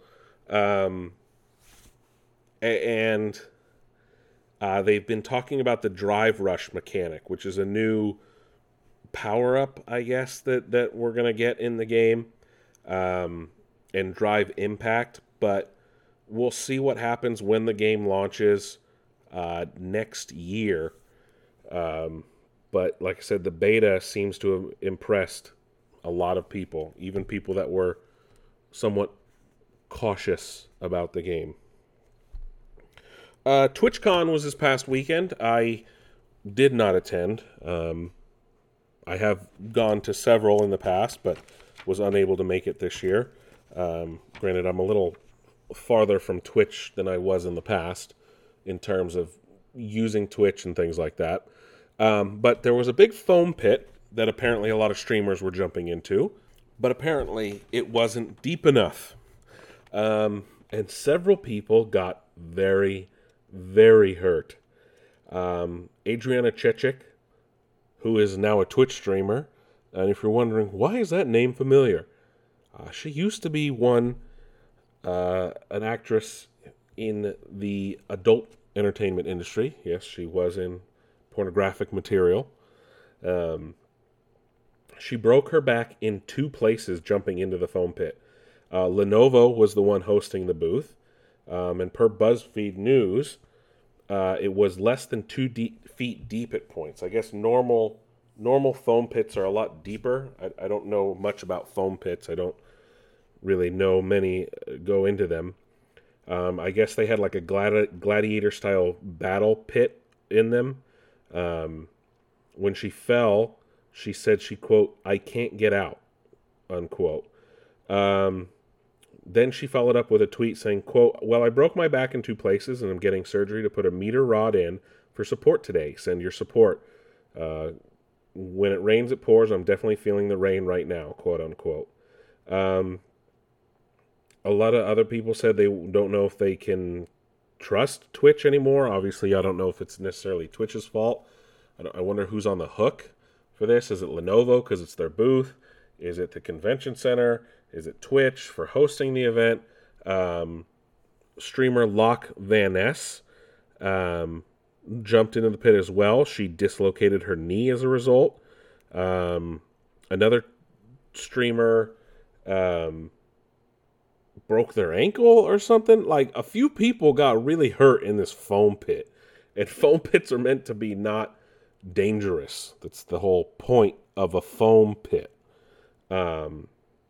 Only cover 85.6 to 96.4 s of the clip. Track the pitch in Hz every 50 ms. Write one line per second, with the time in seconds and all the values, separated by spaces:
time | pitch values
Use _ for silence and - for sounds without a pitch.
85.6 | 139 131 117 117 117 - - _ 107 110 104 95 - - - - 143 147 131 -
86.6 | 117 110 113 110 - - 90 82 - - 104 98 - 104 92 87 95 95 92 85
87.6 | 90 - - 95 90 87 85 - 90 - - - _ _ _ _ _ _ _ _
88.6 | _ _ 90 92 92 90 92 101 101 98 104 110 123 135 127 120 120 123 120 113
89.6 | 107 101 98 104 98 101 101 95 87 - 101 101 - - - 95 90 90 87 80
90.6 | 82 82 92 135 151 - - _ _ _ _ _ _ _ _ _ _ - 87 90
91.6 | 90 90 90 92 92 92 - - 113 110 101 92 107 110 123 117 - - _ 107
92.6 | 104 101 92 95 101 120 139 131 110 90 95 123 147 - - - _ _ _ _
93.6 | _ _ _ _ _ _ _ _ _ - 101 98 95 95 95 - 95 101 92 98
94.6 | 104 98 87 92 98 113 127 127 - - - 110 104 - - 135 131 127 120 117
95.6 | 113 110 - - _ - - - 127 120 107 - - 117 107 113